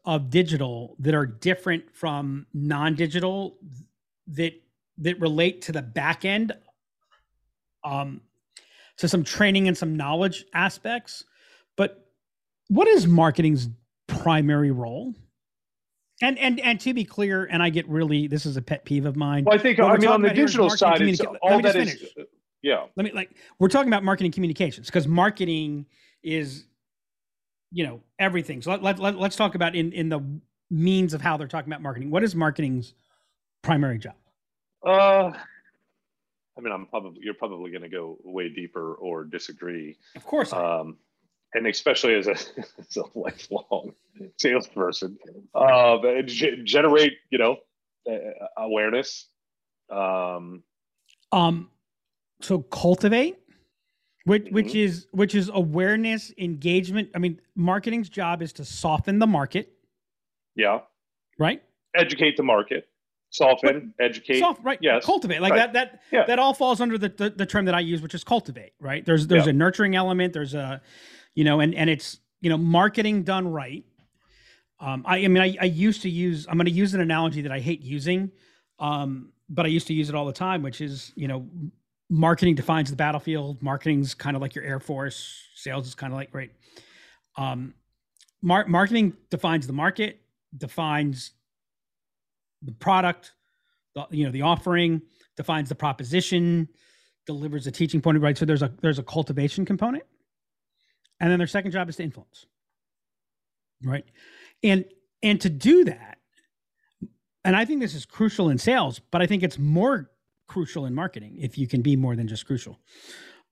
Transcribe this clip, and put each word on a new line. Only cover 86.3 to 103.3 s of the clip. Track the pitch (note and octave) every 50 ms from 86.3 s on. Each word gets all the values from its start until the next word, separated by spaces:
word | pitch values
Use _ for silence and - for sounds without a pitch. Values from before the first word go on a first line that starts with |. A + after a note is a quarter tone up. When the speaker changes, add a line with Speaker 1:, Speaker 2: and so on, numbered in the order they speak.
| -
Speaker 1:
right. | C#3 C3 - _ _ _ _ - - _ _ _ - - _ _ _ _ _ -
Um, | C#3 C3+ C3 B2+ B2 C3 C3+ - _ _ _ _ _ _ _ _ _ - _ _ -
mar-, | - E3+ F3+ G3+ G#3
marketing | F#3+ E3 F3 G3+ G3 A#3 A3+ G#3+ F3 - _ _ -
defines | F3+ - - E3 E3 D#3 C3 B2+
the |
market, | C3+ C#3+ D#3 G3 F#3+ - G#3+ G#3 - _ _ _ _ _ _ _ -
defines | C3 D3+ - - E3+ D#3+ D#3 D3 D3+ D3+ C#3+ C3 B2 - - _ _ _ _ _ _ _ _ _ _ _ _ _ _ _ _ _ _ _ _ _ _ _ _ _ -
the | D3 C3
product, | A2+ - - G3+ F#3+ F#3+ F3+ F3 F3 - _ - _ _ _ _ _ _ _ _ _ _ _ _ -
the, | C#3+ D3+ -
you | E3 D3 D3
know, | C3
the | B2 C3+
offering, | C#3+ E3 E3+ D#3+ - F3+ F3 F3 F3 E3 D#3+ D#3 - _ _ _ _ _ -
defines | - - - D#3+ D#3 C#3+ B2+
the | D3
proposition, | - D#3 C#3+ C3 - C3 A#2 D#3 F#3 F3 - F#3 F3 F3 E3+ E3+ E3+ D#3+ - _ _ _ _ _ _ _ _ _ _ -
delivers | - D3 C#3+ D3+ D3+ D3 C#3+ B2+ C#3
a |
teaching | - - E3+ D3+ - D3+
point, | - E3 D3+ D#3
right? | D3 D3 C#3
So | - D#3+
there's | D#3 D3+ C3+
a, | D3 B2+ - -
there's | - D#3+ C#3+ C#3
a | B2+
cultivation | - - D#3+ C#3+ - C3+ C#3+ C#3 C#3 - G3 F#3
component. | - G3+ E3+ G#3+ A#3+ C4 D4+ - _ _ _ _ _ _ _ _ _ _ _ _ _ _ _ _ _ _ _ _ _ _ -
And | E3+ E3+
then | F3+ F3
their | F3
second | - - G3+ F#3 G3
job | E3 F#3+ F3 E3
is | D3+
to | -
influence, | E3 D3+ - A#2 - _ _ - _ _ _ _ _ _ _ _ _ _ _ _ _ _ _ _ _ _